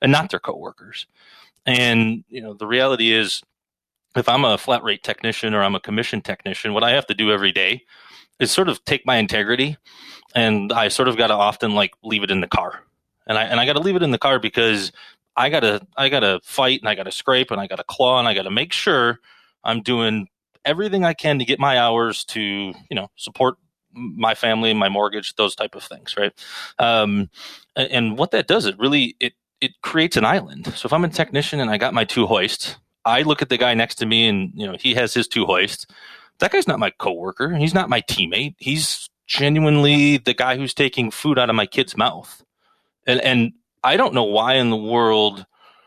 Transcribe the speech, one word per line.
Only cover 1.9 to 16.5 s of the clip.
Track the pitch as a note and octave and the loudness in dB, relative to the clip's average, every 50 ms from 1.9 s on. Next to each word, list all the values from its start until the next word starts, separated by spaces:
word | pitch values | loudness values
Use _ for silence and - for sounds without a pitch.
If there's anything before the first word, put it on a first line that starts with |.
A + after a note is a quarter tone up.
| A#2 A2+ A2+ A2 A2+ A#2 - _ | 4 4 2 2 0 -4 -8 _
you | A2+ - A2 | -16 -14 -14
know, | A2 G#2 | -14 -12
the | G2+ G#2+ | -10 -6
reality | G#2 A#2 B2+ C3 C3+ C3+ A#2+ A2+ A2+ | -2 0 2 2 2 2 2 2 2
is | A2 A2+ A2 F#2+ - - - _ _ _ _ _ _ _ _ _ _ _ _ _ - | 2 2 2 0 -4 -8 -10 _ _ _ _ _ _ _ _ _ _ _ _ _ -4
if | B2+ A2+ - | -2 0 2
I'm | A#2+ C3+ C#3+ | 2 2 4
a | A#2+ G#2 F#2+ | 2 2 0
flat | - - B2 A#2 A2+ | 0 0 -2 0 0
rate | A2+ G#2 A2 - | -2 -4 -4 -4
technician | - G#2+ - - A2+ G#2+ - - A2 G#2+ | -8 -6 -4 -4 -6 -4 -4 -2 -2 0
or | G#2 G2+ | 2 2
I'm | - - | 2 0
a | - | -2
commission | - - D3 A2 A#2 - - G#2+ | -4 -4 -4 -4 -2 -4 -4 -8
technician, | - - F#2+ - - G2 F#2+ - - A2 G#2 | -6 -6 -8 -8 -8 -10 -8 -6 -6 -4 -2
what | G#2+ A2+ | 0 2
I | A#2+ | 2
have | A#2+ C#3+ - | 2 0 0
to | - G#2 | 0 2
do | G2+ A2 G#2+ G#2+ | 2 4 4 2
every | G2 G2+ G2 F2 | 2 2 2 2
day | F#2+ F#2 F#2 A2+ B2+ - _ - - - - - - - _ _ - | 2 2 0 0 -2 -6 _ -20 -20 -20 -20 -20 -20 -20 _ _ -4
is | C3 A#2 | -2 0
sort | - - F#3+ F3 | 2 2 2 0
of | A#2 - - | 0 -4 -2
take | - D3 C3 - | -2 -2 -2 0
my | B2+ B2+ | 2 2
integrity | A2+ A2 F#2+ G#2+ G#2+ G2+ G#2 A#2+ B2 C3+ D3 D3+ - _ _ - - - - - - _ _ - | 2 2 2 0 0 0 0 0 0 0 -2 -4 -8 _ _ -20 -20 -20 -20 -20 -20 _ _ -2
and | A#2+ A2+ A2 G#2+ G#2 G2 G#2 A#2 | 0 2 2 2 0 -2 -2 -2
I | A#2 A2+ G2+ | 0 0 0
sort | - - C3 B2+ | 0 0 0 0
of | A#2 A2+ | 2 2
gotta | A#2 G#2+ A2 | 2 2 2
often, | G2+ G2+ G#2 G#2 - - A2 G#2 | 2 2 0 0 0 -2 -2 0
like, | G#2 G2+ F#2 _ _ - | 0 0 -2 _ _ -8
leave | A2 A2 G#2 G2+ | -4 -4 -2 0
it | G2 | 0
in | F#2+ F#2+ | 0 0
the | F2 | -2
car. | - - - F2+ F2+ - - - _ _ _ _ _ _ _ _ | -2 -2 -2 -2 -4 -6 -14 -18 _ _ _ _ _ _ _ _
And | - A2 | -4 -2
I, | G#2+ A2+ | -2 -2
and | - B2 A#2 | 0 0 0
I | A#2+ | 0
gotta | C3+ D3 D3 | 0 0 0
leave | E3 G3 F#3+ | 0 0 0
it | F3+ F3 | 0 0
in | D3 B2 | 0 0
the | A2 | 0
car | - C#3 C3+ B2+ | 2 2 0 0
because | A#2 A2 - A#2+ A#2 A2+ A2 G2+ F#2+ F2 - - - - - _ _ _ - | -2 -2 0 2 2 2 2 0 -2 -6 -10 -14 -20 -20 -20 _ _ _ -4
I | B2+ B2 C#3+ | -2 0 0
gotta, | D3+ D3+ A#2 A2 G#2 G#2 - - - | 2 2 2 2 0 0 -4 -8 -6
I | - C3+ C3+ | -2 -2 0
gotta | C#3 C3+ A2 G2 F#2+ F2+ - | 2 2 2 2 0 -2 -4
fight | - | -6